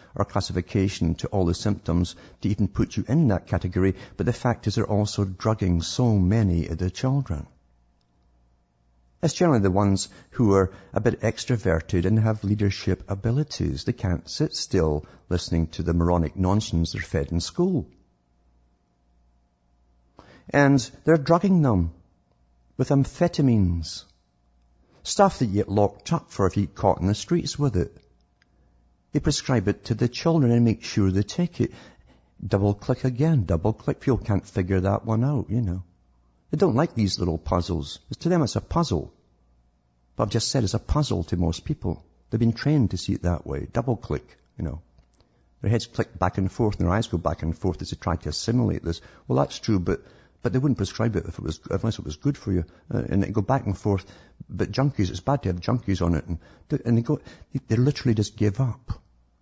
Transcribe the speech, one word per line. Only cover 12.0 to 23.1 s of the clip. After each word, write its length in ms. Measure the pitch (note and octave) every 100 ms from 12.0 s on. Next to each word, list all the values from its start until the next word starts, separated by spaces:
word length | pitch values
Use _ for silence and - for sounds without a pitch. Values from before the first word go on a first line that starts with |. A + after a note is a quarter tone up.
| F2+
and 140 | A2
have 240 | A2 G#2+
leadership 600 | G2 G#2 G2+ - - F#2 -
abilities. 800 | G2 A2+ B2+ D3+ - E2 C2+ -
They 80 |
can't 360 | A#2+ F#2+ E2+ -
sit 240 | - D3+
still 520 | - - F#2+ D#2 D2 - - -
listening 380 | F2+ - E2 D#2+
to 160 | -
the 100 | E2
moronic 420 | E2+ E2+ F2 D#2 -
nonsense 560 | F#2 G#2 - E2 E2
they're 100 | -
fed 300 | - E2 D2+
in 80 | E2+
school. 480 | - - F3+ E3 D#2+ _ _ _ _ _ _ _ _ _ _ _ _ _ _ _ _ _ _ _ _ _ _ - - - -
And 300 | C#3+ C#3 C#3 - - -
they're 100 | D#3+
drugging 460 | C#3 E3+ G3 F#3
them 320 | C#3+ G2 E2 - _ _ _ _ _ _ _ -
with 140 | C3
amphetamines, 1120 | C#3 C3